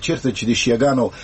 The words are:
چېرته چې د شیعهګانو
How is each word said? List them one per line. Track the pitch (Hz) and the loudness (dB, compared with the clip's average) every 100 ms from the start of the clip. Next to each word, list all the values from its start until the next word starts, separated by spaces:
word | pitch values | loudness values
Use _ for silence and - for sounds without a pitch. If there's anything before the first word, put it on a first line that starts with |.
| - | 0
چېرته | 147 131 | -2 -2
چې | - | -2
د | 113 | 0
شیعهګانو | 117 127 117 143 127 110 - | 0 2 2 2 2 0 -4